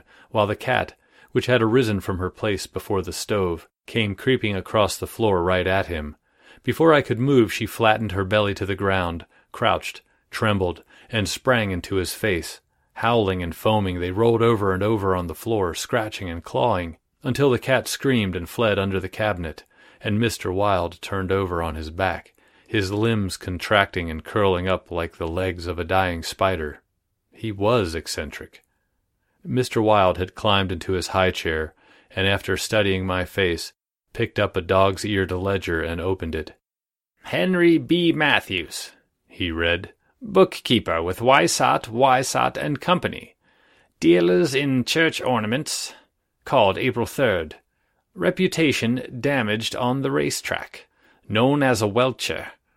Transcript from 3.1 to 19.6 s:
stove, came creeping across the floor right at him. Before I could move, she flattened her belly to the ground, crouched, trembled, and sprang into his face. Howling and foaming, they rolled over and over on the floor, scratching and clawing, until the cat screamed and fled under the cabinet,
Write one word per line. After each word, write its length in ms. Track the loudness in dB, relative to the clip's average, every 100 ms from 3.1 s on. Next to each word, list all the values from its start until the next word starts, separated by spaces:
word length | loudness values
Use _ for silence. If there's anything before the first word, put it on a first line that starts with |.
stove, 560 | -6 -2 0 0 -2 -8 _ -6
came 260 | -2 -2
creeping 420 | -2 0 0 0 -4
across 400 | -2 2 2 0
the 120 | -8
floor 340 | 0 2 2
right 240 | 2 2 2
at 220 | 0 -2
him. 280 | -6 -8 -12 _ _ -20 -10
Before 320 | -4 2 4
I 80 | 4
could 180 | 2 0
move, 320 | 4 4 4
she 140 | 0 -6
flattened 460 | 2 2 2 0
her 140 | -2 0
belly 280 | 2 0 -2
to 100 | -4
the 80 | -2
ground, 500 | 0 0 0 -4 -12 _ _
crouched, 500 | -2 0 0 -4 -14 -20 _ _
trembled, 540 | -4 0 0 -2 -6 -14 -20 -6
and 180 | -4 -4
sprang 440 | -2 0 2 0
into 240 | -4 -4 -4
his 180 | -4
face. 480 | -2 -2 -2 -4 -14 _ _ _
Howling 480 | -4 0 2 2 0
and 140 | -4 -2
foaming, 440 | 0 2 0 -2
they 100 | -4
rolled 320 | 0 2 4
over 280 | 4 2 0
and 120 | 0
over 320 | 0 0 0 0
on 100 | -2
the 80 |
floor, 400 | -6 -4 -2 -2
scratching 560 | -4 -4 -4 -4 -8 -8
and 140 | -10
clawing, 540 | -6 -2 0 0 -4 -10 _ _
until 260 | -4 0 2
the 80 | 2
cat 300 | 2 0 0
screamed 480 | -2 0 2 0 -4
and 120 | -6
fled 300 | 0 2 2
under 220 | 0 -2
the 100 | -4
cabinet, 540 | -2 -2 -2 -6 -10